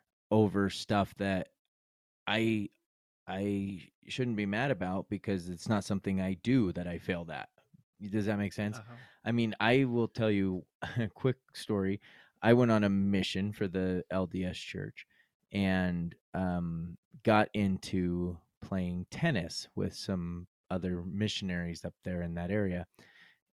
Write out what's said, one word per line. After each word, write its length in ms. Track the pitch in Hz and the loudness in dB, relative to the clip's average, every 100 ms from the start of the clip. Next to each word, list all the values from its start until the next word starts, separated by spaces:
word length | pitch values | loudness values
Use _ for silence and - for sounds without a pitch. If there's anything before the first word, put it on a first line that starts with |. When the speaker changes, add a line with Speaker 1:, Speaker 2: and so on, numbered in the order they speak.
| _ _ - | _ _ 0
Speaker 1:
over 380 | 107 107 95 98 | 4 4 4 2
stuff 440 | - - 104 95 - | 0 -2 0 0 -2
that 320 | 98 92 - _ _ _ _ _ _ _ - | -2 -2 -4 _ _ _ _ _ _ _ -2
I, 420 | 107 113 110 101 _ _ _ _ _ - | 0 2 0 -2 _ _ _ _ _ -10
I 540 | 95 101 101 98 92 - _ - | -4 -2 -2 -2 -6 -12 _ -10
shouldn't 300 | - 123 107 | -4 -2 -2
be 80 | 101 | -2
mad 260 | 104 139 | 0 0
about 380 | 101 90 95 - | -2 -2 -4 -4
because 400 | 101 - 98 87 | -6 -2 -4 -4
it's 200 | 87 - | -6 -2
not 140 | 104 | -2
something 380 | - 98 98 95 | 0 -2 0 0
I 140 | 92 95 | 0 -2
do 280 | 120 131 98 | 2 4 4
that 140 | 85 87 | 0 -4
I 100 | 85 | -4
failed 320 | - 90 82 | -4 -4 -4
at. 200 | 71 - _ _ - _ - | -10 -12 _ _ -20 _ -14
Y-, 80 | 104 | -4
does 160 | 107 101 | -2 0
that 120 | 104 | 0
make 160 | 101 | -2
sense? 240 | - 104 113 | -2 -4 -4
Speaker 2:
Uh-huh. 180 | 110 120 - - - | -12 -18 -20 -10 -2
Speaker 1:
I 60 | |
mean, 240 | 117 113 101 | 2 2 2
I 260 | 110 131 131 | 4 6 4
will 220 | 120 113 | 2 0
tell 240 | - 110 | 0 2
you 340 | 101 95 92 - _ | 4 2 0 -6 _
<laughs> 160 | - 123 | -8 -4
a 100 | 110 | -4
quick 300 | - 131 123 _ | -2 -2 -2 _
story. 480 | - - 104 95 104 - - - _ | -12 -4 0 0 -2 -6 -20 -20 _
I 120 | 110 | 6
went 180 | 120 120 | 8 8
on 120 | 110 | 6
a 60 | 101 | 4
mission 640 | 98 98 98 95 95 104 | 4 4 2 2 0 -2
for 140 | 104 101 | -2 -2
the 360 | 92 92 90 - | 0 0 0 0
L 160 | 95 90 | -2 0
D 160 | 92 90 | -2 -4
S 120 | 90 | -4
church 480 | - 95 101 - - _ _ _ _ | -8 -8 -8 -10 -20 _ _ _ _
and, 640 | 101 95 92 92 87 85 - _ | 0 2 2 2 0 -2 -6 _
um, 640 | 90 92 90 85 82 85 85 _ - | -2 0 0 -2 -4 -6 -10 _ -4
got 240 | - 107 107 | 4 4 4
into 840 | 104 101 92 - 95 90 87 87 87 - _ | 2 0 0 -2 0 0 0 -2 -6 -12 _
playing 440 | - 95 90 90 90 | -6 -4 -2 -4 -8
tennis 580 | - 170 113 82 - - - | -4 -2 0 -4 -8 -10 -6
with 180 | 95 | -6
some 540 | - - 92 87 87 90 _ - | -4 -6 -4 -4 -8 -12 _ -6
other 340 | 92 92 87 90 | -4 -2 -4 -4
missionaries 800 | 98 107 - 95 90 85 85 90 | -2 -2 -2 -4 -2 -4 -6 -10
up 80 | - | -10
there 180 | 92 90 | -6 -4
in 120 | 87 | -4
that 180 | 85 87 | -4 -2
area. 340 | 104 98 87 87 _ - - - _ _ | 0 0 -2 -6 _ -20 -20 -20 _ _